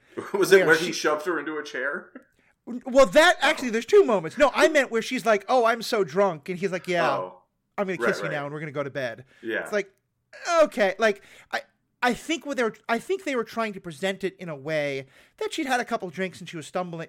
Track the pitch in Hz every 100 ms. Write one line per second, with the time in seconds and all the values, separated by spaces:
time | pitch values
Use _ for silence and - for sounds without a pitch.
0 | _ 110 - 202 170 190 160 160 175 -
1 | 160 151 185 156 147 151 147 131 135 180
2 | - 262 _ _ _ _ - 247 269 262
3 | 226 277 349 330 277 311 247 220 - 403
4 | 285 196 160 233 254 220 311 302 240 226
5 | - 254 220 208 - 254 226 233 - 226
6 | 160 180 196 151 - 175 185 180 180 175
7 | 151 127 92 - _ _ _ - 190 170
8 | 214 180 101 147 143 151 156 139 139 139
9 | 123 113 - _ 113 101 - 208 - _
10 | _ _ _ - - 339 302 247 190 -
11 | 220 202 - - - - - _ _ -
12 | 247 - - 320 285 254 226 - - 233
13 | 285 381 302 247 226 226 220 190 175 139
14 | 190 190 185 - 175 143 143 156 143 135
15 | 131 _ _ - 427 - 262 254 233 233
16 | 185 180 185 - 170 165 135 185 180 165